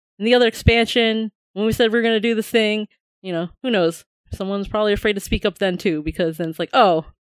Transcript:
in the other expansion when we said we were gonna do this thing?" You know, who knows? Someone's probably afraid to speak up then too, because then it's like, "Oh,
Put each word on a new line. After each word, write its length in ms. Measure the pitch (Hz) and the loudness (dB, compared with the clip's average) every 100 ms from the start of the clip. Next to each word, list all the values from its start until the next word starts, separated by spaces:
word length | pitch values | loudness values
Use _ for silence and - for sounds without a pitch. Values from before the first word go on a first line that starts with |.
| _ - | _ -6
in 60 | |
the 100 | 214 | 2
other 140 | 247 233 | 4 2
expansion 800 | - - 233 226 247 226 220 220 - _ | 0 2 2 2 2 0 0 -4 -10 _
when 140 | 190 214 | -4 -2
we 60 | |
said 200 | 220 226 | 2 2
we 60 | 233 | 2
were 40 | |
gonna 160 | 233 220 | 2 0
do 160 | 226 | 0
this 160 | 220 214 | -2 0
thing?" 380 | 233 214 214 214 _ _ _ | 0 0 -2 -6 _ _ _
You 100 | 190 | -8
know, 180 | 170 170 - | -6 -6 -6
who 80 | 254 | -2
knows? 340 | 220 170 165 - _ - | 2 0 -2 -12 _ -12
Someone's 360 | - 190 202 196 | -8 -6 -6 -4
probably 260 | 214 214 | -2 0
afraid 180 | 202 220 | 0 0
to 60 | 202 | -2
speak 240 | - 208 | -2 -2
up 140 | 208 180 | -2 -2
then 180 | 196 180 | -2 -2
too, 240 | 208 156 | -2 -2
because 360 | 151 156 165 156 | -4 -4 -4 -2
then 100 | 165 | -6
it's 100 | 165 | -6
like, 120 | 165 | 0
"Oh, 320 | 262 208 165 - - _ | 4 4 4 -2 -14 _